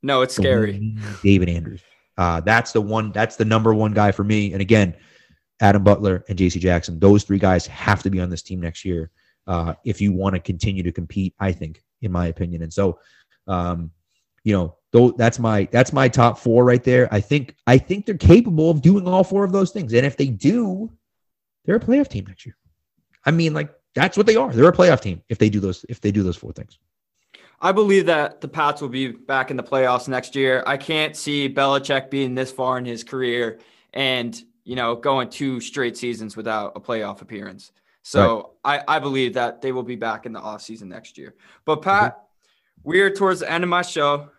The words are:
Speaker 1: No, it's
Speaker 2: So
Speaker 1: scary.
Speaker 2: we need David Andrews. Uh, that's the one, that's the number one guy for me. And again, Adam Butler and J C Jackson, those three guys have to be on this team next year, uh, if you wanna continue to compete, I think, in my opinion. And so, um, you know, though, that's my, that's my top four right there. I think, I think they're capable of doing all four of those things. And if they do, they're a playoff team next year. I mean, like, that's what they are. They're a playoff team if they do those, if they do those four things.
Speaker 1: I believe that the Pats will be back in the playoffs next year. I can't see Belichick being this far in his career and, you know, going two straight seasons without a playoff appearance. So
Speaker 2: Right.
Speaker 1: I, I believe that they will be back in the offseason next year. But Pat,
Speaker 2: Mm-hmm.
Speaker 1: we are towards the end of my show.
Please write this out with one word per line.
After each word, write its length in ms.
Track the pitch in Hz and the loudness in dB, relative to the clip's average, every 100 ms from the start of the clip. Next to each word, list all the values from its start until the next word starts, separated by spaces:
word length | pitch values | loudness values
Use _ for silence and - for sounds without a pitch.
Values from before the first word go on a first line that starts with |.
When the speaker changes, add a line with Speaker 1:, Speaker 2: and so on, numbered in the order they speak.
Speaker 1:
No, 200 | 131 135 | 0 0
it's 120 | 127 | 0
Speaker 2:
So 80 | - | 0
Speaker 1:
scary. 300 | 143 123 107 | 2 2 0
Speaker 2:
we 60 | 98 | -4
need 180 | 110 107 107 98 | -8 -8 -12 -2
David 260 | 98 98 90 | 4 4 4
Andrews. 320 | 85 82 - _ _ _ - | -2 -6 -14 _ _ _ -2
Uh, 240 | 87 82 | 0 0
that's 320 | 82 113 117 | 4 2 4
the 80 | 113 | -2
one, 320 | 104 110 110 | 0 -2 -4
that's 240 | 101 113 - | -2 -2 0
the 80 | |
number 280 | 107 110 110 | 0 2 4
one 200 | 107 107 | 2 2
guy 180 | 107 104 | 2 2
for 140 | - | 2
me. 280 | 101 107 101 | 0 0 0
And 60 | 95 | -4
again, 320 | 98 110 95 82 _ _ _ _ _ _ | 4 4 4 -2 _ _ _ _ _ _
Adam 240 | 104 101 | 4 6
Butler 400 | 98 101 101 90 - | 6 4 2 -2 -4
and 80 | 92 | 0
J 120 | 92 | 0
C 100 | 87 | 2
Jackson, 400 | 90 87 - 82 | 0 0 -2 2
those 240 | 98 104 | 6 6
three 160 | - 98 | 4 0
guys 300 | 98 90 - | 2 0 -2
have 340 | - - 101 | -6 0 0
to 80 | 98 | 0
be 80 | 95 | -4
on 80 | 90 | -4
this 140 | 85 | -8
team 180 | - 92 | -10 -8
next 240 | 85 82 | -8 -8
year, 260 | 95 87 80 _ _ _ - | -8 -6 -8 _ _ _ -6
uh, 280 | 87 82 80 | -4 -4 -6
if 160 | - 101 | -8 -2
you 120 | 101 | 0
wanna 280 | 90 98 92 | 0 -2 -4
continue 420 | - 90 - 95 | -6 -6 -4 -4
to 80 | 87 | -6
compete, 420 | - 82 - 92 _ | -8 -10 -6 -6 _
I 140 | 98 | -6
think, 320 | 87 82 82 _ _ | -4 -10 -14 _ _
in 80 | 104 | -6
my 160 | 90 87 | -4 -4
opinion. 360 | 82 87 85 | -6 -8 -8
And 100 | 82 | -8
so, 260 | 87 98 82 _ _ _ _ - | -2 -2 -4 _ _ _ _ -6
um, 420 | 92 87 85 82 _ _ _ _ _ | -4 -4 -6 -8 _ _ _ _ _
you 80 | 107 | -2
know, 240 | 101 85 - _ | 0 -2 -8 _
though, 180 | 117 123 | 4 4
that's 260 | - 117 113 | 4 0 0
my, 280 | 117 107 98 | -2 0 0
that's 180 | 117 131 | 2 2
my 140 | 139 131 | 2 2
top 320 | 131 117 113 | 4 2 2
four 260 | 120 117 | 2 4
right 200 | 123 123 | 4 4
there. 240 | 127 127 123 | 2 2 2
I 80 | 107 | 0
think, 360 | - 147 127 - - | -2 -4 -4 -8 4
I 120 | 131 | 4
think 260 | - 196 | 4 -6
they're 100 | 202 202 | -4 0
capable 540 | - 185 240 160 160 | 8 8 6 2 2
of 120 | 160 | 4
doing 260 | 143 196 180 | 4 4 2
all 160 | 185 | 0
four 180 | 180 196 | 0 0
of 100 | 202 | 0
those 180 | 196 185 | 0 -2
things. 240 | 214 139 | -4 0
And 100 | 117 | 2
if 120 | 139 - | 0 -2
they 80 | 139 | -4
do, 680 | 107 139 226 214 185 226 _ _ _ _ _ _ _ | 0 0 0 -2 -6 -10 _ _ _ _ _ _ _
they're 120 | - 214 | -2 -2
a 40 | |
playoff 280 | 226 269 277 | 2 0 0
team 180 | 104 95 | -6 -12
next 180 | 92 | -18
year. 120 | - - _ _ _ _ _ _ | -20 -20 _ _ _ _ _ _
I 60 | - | -2
mean, 240 | 165 165 | 0 0
like, 180 | 151 151 _ _ | -2 -8 _ _
that's 240 | - 160 196 | -2 -2 2
what 80 | 208 | 2
they 100 | 220 | 2
are. 160 | 262 | 0
They're 160 | 117 156 | 6 6
a 40 | |
playoff 280 | 175 180 135 | 8 4 4
team 220 | 101 87 _ | -2 -10 _
if 80 | 113 | 0
they 100 | 110 | 2
do 120 | 104 | 2
those, 240 | 95 90 - | -4 -6 -14
if 120 | 120 | -6
they 120 | 104 | -2
do 100 | 104 | 0
those 140 | 92 85 | -2 -4
four 160 | 58 | -10
things. 260 | - - _ _ _ _ _ _ _ _ _ | -16 -18 _ _ _ _ _ _ _ _ _
Speaker 1:
I 120 | 175 | -2
believe 340 | 190 208 196 180 | 0 4 4 4
that 340 | 156 147 - | 0 0 -6
the 80 | 147 | -12
Pats 320 | 156 147 147 | -4 -2 -2
will 60 | 143 | -8
be 180 | 127 131 | -6 -8
back 420 | 117 - 135 131 | -10 -4 -4 -4
in 60 | 131 | -8
the 60 | |
playoffs 460 | 120 135 127 123 131 | -4 0 0 0 -2
next 280 | 127 123 139 | -8 -6 -2
year. 260 | 135 131 - | 0 0 -2
I 100 | 139 | -6
can't 400 | - 156 156 151 | -4 -4 -4 -6
see 320 | - 147 139 | -8 -4 -4
Belichick 640 | 139 139 139 135 139 135 | 0 0 0 0 -4 -4
being 240 | 139 135 | -6 -4
this 180 | 127 131 | -4 -8
far 240 | - 127 127 | -6 -4 -4
in 80 | |
his 180 | 123 117 | -6 -12
career 560 | 117 131 127 120 117 113 _ _ _ | -12 -6 -4 -2 -4 -8 _ _ _
and, 460 | - 135 127 120 113 _ _ | -6 -4 -2 -6 -12 _ _
you 120 | - 127 | -14 -6
know, 180 | 117 | -6
going 360 | 120 147 135 123 | -4 -2 -2 -4
two 280 | - 143 127 | -6 -6 -6
straight 360 | 113 - 123 117 | -10 -6 -6 -6
seasons 400 | 123 110 110 107 | -8 -8 -12 -12
without 380 | 113 107 101 110 | -6 -6 -6 -14
a 40 | |
playoff 420 | - 113 104 101 | -8 -8 -8 -12
appearance. 500 | 98 107 98 95 - _ _ _ | -16 -16 -16 -18 -20 _ _ _
So 500 | - - 101 113 - _ | -4 2 2 2 -8 _
Speaker 2:
Right. 180 | 131 143 - | -4 -4 -2
Speaker 1:
I, 100 | 156 | -4
I 20 | |
believe 360 | 139 135 123 | -2 -2 -2
that 280 | 120 120 - | -2 -6 -6
they 100 | 135 | -8
will 100 | 127 | -8
be 140 | 117 120 | -8 -8
back 300 | 113 107 120 | -8 -8 -12
in 60 | |
the 80 | 110 | -14
offseason 480 | 107 104 - 110 98 | -14 -14 -16 -18 -18
next 280 | 95 - - | -20 -20 -20
year. 180 | 67 _ _ _ | -20 _ _ _
But 120 | - 151 | -4 -2
Pat, 300 | 185 196 208 - | 2 2 0 -4
Speaker 2:
Mm-hmm. 720 | _ _ _ _ _ _ 143 | _ _ _ _ _ _ -2
Speaker 1:
we 100 | 175 | 2
are 100 | 196 | 2
towards 300 | 196 196 180 | 2 -2 -2
the 100 | - | -4
end 140 | 165 | -4
of 60 | 180 | -2
my 120 | 175 | -2
show. 480 | 175 165 143 147 147 | -2 -2 -2 -2 -6